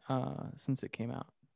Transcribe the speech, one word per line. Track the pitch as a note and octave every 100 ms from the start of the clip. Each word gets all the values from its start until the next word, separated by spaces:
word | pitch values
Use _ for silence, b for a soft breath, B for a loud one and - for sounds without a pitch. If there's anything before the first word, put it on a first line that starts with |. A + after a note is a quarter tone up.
| -
uh, | C3 B2+ - - -
since | - C3
it | -
came | - A#2
out. | - - _ _